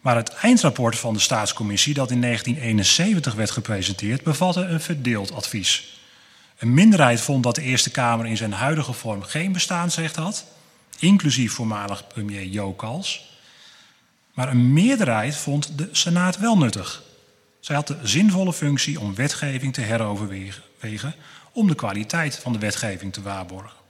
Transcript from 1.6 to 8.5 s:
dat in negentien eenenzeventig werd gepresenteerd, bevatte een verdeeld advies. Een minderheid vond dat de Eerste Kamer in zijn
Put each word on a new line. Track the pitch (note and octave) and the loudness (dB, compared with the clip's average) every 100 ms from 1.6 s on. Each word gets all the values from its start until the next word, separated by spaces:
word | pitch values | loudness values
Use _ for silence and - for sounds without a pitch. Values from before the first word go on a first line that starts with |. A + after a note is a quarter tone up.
| G#2 G2+ - | -4 0 0
dat | C#3+ B2+ | 0 0
in | B2 | 0
negentien | A#2+ A#2 A#2+ A#2+ | 0 -2 -2 -4
eenenzeventig | A#2 G#2+ F#2+ - F3+ G3 C#3+ | 0 2 4 2 2 2 0
werd | G#2+ G#2+ | -2 -2
gepresenteerd, | - G#2+ G2+ F#2 G2 G#2 C3+ | -4 -4 -4 -4 -4 -4 -2
bevatte | - C#3+ F#3 F3 | -2 0 0 0
een | F3+ E3 | -2 -4
verdeeld | - D#3 B2 A2 G2 | -4 -4 -2 -2 -4
advies. | - - G#2 F#2 - - - - _ _ _ _ _ | -8 -6 -4 -2 -2 -4 -20 -20 _ _ _ _ _
Een | A#2 | 4
minderheid | C3+ A3 G3 C3 A#2 | 8 8 8 6 4
vond | - C3+ | 0 0
dat | A#2+ A2+ | 0 0
de | |
Eerste | C3 B2+ - | -2 0 0
Kamer | - A#2+ A2+ A2+ | 0 0 0 -2
in | A2 | -4
zijn | A2 | -4